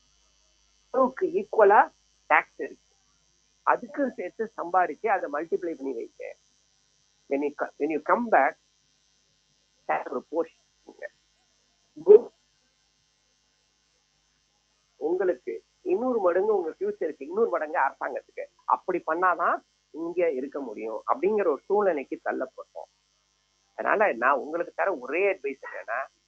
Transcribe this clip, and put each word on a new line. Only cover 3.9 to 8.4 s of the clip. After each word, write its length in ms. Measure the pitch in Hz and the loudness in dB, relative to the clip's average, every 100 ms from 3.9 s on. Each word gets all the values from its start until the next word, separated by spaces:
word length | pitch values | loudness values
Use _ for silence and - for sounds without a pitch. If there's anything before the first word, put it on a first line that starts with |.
| 294 262 | -4 -4
சேர்த்து 400 | - 180 - 220 - | -4 -10 -8 -10 -8
சம்பாரிச்சு 500 | 170 185 170 143 226 | 0 2 2 0 -2
அதை 220 | 185 165 | -2 -2
மல்டிப்ளை 440 | 143 165 196 170 160 | -6 -4 -4 -4 -6
பண்ணி 180 | 135 | -8
வைங்க. 300 | 233 - - - - _ _ _ _ _ _ _ _ - | -8 -10 -12 -16 -16 _ _ _ _ _ _ _ _ -6
When 120 | 139 | -2
you 120 | 147 - | -2 -4
co-, 160 | 143 - | -8 -4
when 140 | 151 | -4
you 100 | 151 - | -2 0
come 200 | 214 233 | 0 2
back, 280 | 175 | 2